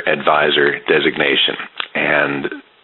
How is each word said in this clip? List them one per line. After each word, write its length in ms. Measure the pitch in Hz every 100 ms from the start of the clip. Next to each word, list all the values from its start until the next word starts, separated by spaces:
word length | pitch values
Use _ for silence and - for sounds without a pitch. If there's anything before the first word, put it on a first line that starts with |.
| -
Advisor 720 | 76 71 76 76 71 71 69 -
Designation, 720 | 80 76 76 73 67 - - - - - 76
and 480 | 73 73 71 71 - - - _